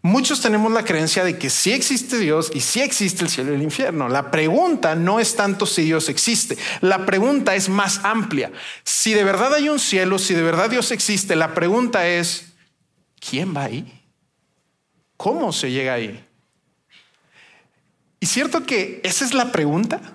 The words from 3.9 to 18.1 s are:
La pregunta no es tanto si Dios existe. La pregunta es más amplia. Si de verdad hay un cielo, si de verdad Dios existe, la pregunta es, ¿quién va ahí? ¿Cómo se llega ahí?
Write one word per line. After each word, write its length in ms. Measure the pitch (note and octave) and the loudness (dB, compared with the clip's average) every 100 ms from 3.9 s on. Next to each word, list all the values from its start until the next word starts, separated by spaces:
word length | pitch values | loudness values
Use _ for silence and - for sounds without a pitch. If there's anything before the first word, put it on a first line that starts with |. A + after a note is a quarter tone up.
| D#3+ B2 | -2 -2
La 220 | C3+ C#3 | -2 0
pregunta 640 | D#3 D#3 A3 F4+ C#4+ E3 | 0 2 2 2 2 0
no 260 | D#3+ E3+ A3 | 2 2 2
es 160 | A3 - | 0 0
tanto 300 | G3+ G3 G3+ | -2 0 0
si 160 | - | 2
Dios 260 | D#3+ D#3+ D#3 | 2 2 0
existe. 480 | C#3 - A3+ - - - - | 0 0 0 -2 -4 -6 0
La 260 | F3+ F#3+ F#3+ | 2 2 2
pregunta 480 | G3 A#3+ C#4+ A3+ | 2 2 2 2
es 140 | F#3+ F#3+ | 0 2
más 320 | G3 F#3+ - | 0 0 0
amplia. 460 | G3+ A3+ G#3 C#3+ A#2 - - - | 0 0 -2 -2 -4 -8 -16 -10
Si 320 | - - A3 | -4 0 2
de 100 | G#3+ | 4
verdad 300 | G3 F#3+ B3+ | 4 2 2
hay 140 | D4 D4 | 2 2
un 100 | D4 | 0
cielo, 400 | - F#3+ F#3 F#3+ | 0 0 2 0
si 160 | F#3+ | 0
de 80 | E3+ | 2
verdad 280 | E3 E3 A3 | 2 2 2
Dios 200 | B3 A#3 | 0 0
existe, 460 | A#3 - G3+ - D#3+ | -2 0 0 0 0
la 180 | D#3+ | 0
pregunta 540 | E3 E3+ A3 B3 G#3 F3 | 0 2 2 2 2 2
es, 440 | F3 E3+ - - _ _ _ _ _ _ _ | 0 -2 -6 -10 _ _ _ _ _ _ _
¿quién 340 | - B2+ F#3 | -8 -6 -4
va 100 | D3 | -4
ahí? 320 | C3+ A#2 - - _ _ _ _ _ _ _ _ _ _ _ _ | -6 -8 -12 -20 _ _ _ _ _ _ _ _ _ _ _ _
¿Cómo 360 | G3 D#4 A#3 | -2 0 -2
se 180 | - C3 | -2 -4
llega 220 | B2+ C3 | -2 -2
ahí? 320 | B2 A2 - - _ _ _ _ _ _ - _ _ _ - - _ _ _ _ _ _ | -2 -6 -10 -20 _ _ _ _ _ _ -20 _ _ _ -20 -20 _ _ _ _ _ _